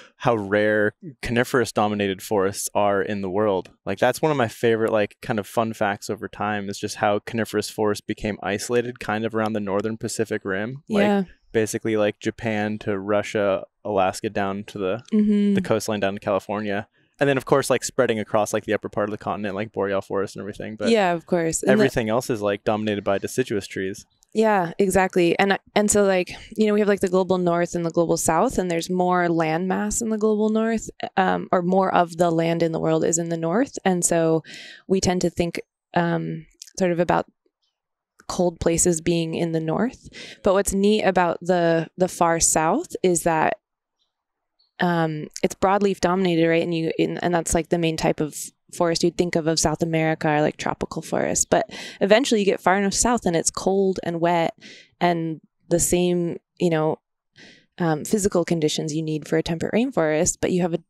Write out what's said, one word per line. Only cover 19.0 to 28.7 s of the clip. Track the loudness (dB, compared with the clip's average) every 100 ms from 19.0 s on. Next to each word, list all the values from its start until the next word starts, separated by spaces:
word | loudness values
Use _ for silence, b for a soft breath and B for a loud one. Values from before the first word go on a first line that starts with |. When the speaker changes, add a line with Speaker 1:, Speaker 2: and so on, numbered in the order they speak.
| -4
Speaker 1:
of |
the | -4
continent, | -6 -6 -4 -6
like, | -6
boreal | -4 -2 -2
forest | -4 -4 -6 -8
and |
everything. | -12 -10 -10 -4
But | 0
Speaker 2:
Yeah, | 2 2
of | -2 -2
course. | 0 0 0
And | 2
the |
Speaker 1:
everything | 4 4 0 0
else | 0 -2
is, | -2
like, | -2 -2
dominated | 0 -2 0 -2
by | 0 -2
deciduous | -2 -4 -2 -4 -6
trees. | -8 -8 -8 -16 _ _
Speaker 2:
Yeah, | 0 2 2 0 0
exactly. | 0 2 2 2 2 2
And, | 2 0 _ 0
and | 2
so, | 4 4
like, | 2 -2 -8 B 0
you | 2
know, |
we | 2
have, | 2
like, | 2
the | 2
global | 0 2 0
north | 2 0 0 -2
and | -2
the |
global | 0 0 0
south, | 0 2 2 0
and |
there's | -2